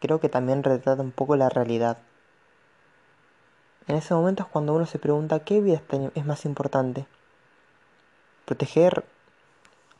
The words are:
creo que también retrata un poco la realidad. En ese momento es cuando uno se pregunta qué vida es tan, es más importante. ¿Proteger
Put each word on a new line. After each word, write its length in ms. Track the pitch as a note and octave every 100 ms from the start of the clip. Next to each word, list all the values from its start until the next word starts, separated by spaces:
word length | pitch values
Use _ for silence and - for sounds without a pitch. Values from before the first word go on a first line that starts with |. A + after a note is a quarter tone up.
creo 180 | C3+ D#3
que 100 | D#3
también 340 | B2+ B2+ C#3
retrata 380 | C3+ B2+ C3+ C3+
un 100 | C3
poco 240 | - C3+ C#3+
la 140 | C3
realidad. 480 | B2+ A#2 A#2 A#2 A#2 _ _ _ _ _ _ _ _ _ _ _ _ _ _ _ _ _ _ -
En 80 | D3+
ese 180 | -
momento 300 | E3+ F3+ G3
es 60 | F3+
cuando 240 | D#3 D3
uno 120 | D#3+ E3+
se 140 | D3+
pregunta 400 | D3 D3 D#3 D#3
qué 220 | - G#3
vida 140 | G3+ D#3
es 120 | -
tan, 240 | C#3 C3+
es 120 | D#3 D3
más 180 | D3 D3+
importante. 640 | C#3+ C#3+ C3+ B2+ B2+ C#3 _ _ _ _ _ _ _ _ _ _ _ _ _ -
¿Proteger 600 | C#3 C#3 D#3 F3+ - - _ _ _ _ _ _ _ _